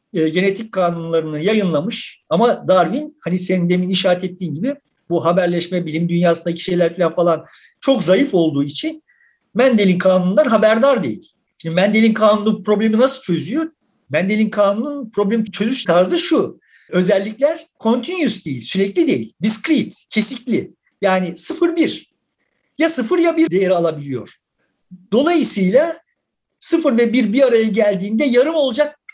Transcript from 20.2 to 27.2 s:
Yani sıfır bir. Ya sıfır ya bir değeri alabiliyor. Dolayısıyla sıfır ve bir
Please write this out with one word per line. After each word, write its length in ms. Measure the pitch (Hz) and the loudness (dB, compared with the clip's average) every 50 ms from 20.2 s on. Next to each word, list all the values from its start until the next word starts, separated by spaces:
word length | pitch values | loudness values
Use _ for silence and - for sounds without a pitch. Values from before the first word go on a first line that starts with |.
| 202 - - - - 262 220 139 95 - - _ _ _ _ _ | 0 0 -2 -4 -4 -4 -2 -2 -4 -6 -14 _ _ _ _ _
Yani 360 | 202 190 190 185 185 170 - - | 0 0 2 0 0 -4 -4 -4
sıfır 380 | - - - - 349 339 330 | -2 -2 0 0 0 0 2
bir. 360 | 339 302 185 - - - _ _ _ _ _ _ _ _ _ _ _ _ _ _ - | 0 0 -2 -2 -8 -14 _ _ _ _ _ _ _ _ _ _ _ _ _ _ -2
Ya 120 | 311 330 | 0 0
sıfır 300 | 320 - 233 226 359 349 | 0 -2 -2 -2 0 2
ya 180 | 330 339 320 330 | 2 0 2 0
bir 120 | 320 - | 0 0
değeri 240 | 160 190 190 180 185 | 2 0 0 2 0
alabiliyor. 560 | 175 170 165 156 147 143 143 135 117 104 - - _ _ _ _ _ _ _ _ _ _ _ 185 - _ _ | 0 0 -2 -4 -4 -8 -8 -8 -10 -10 -12 -18 _ _ _ _ _ _ _ _ _ _ _ -20 -20 _ _
Dolayısıyla 880 | - 233 285 320 349 330 247 175 - 208 190 180 202 262 311 - - - _ _ _ _ _ _ _ _ _ _ _ _ | 0 0 2 2 2 2 2 0 0 0 0 2 4 2 2 2 -2 -8 _ _ _ _ _ _ _ _ _ _ _ _
sıfır 380 | - - 330 330 320 294 233 226 | -4 -2 -2 0 2 2 2 2
ve 160 | 240 226 208 | 2 2 2
bir 200 | 262 | 0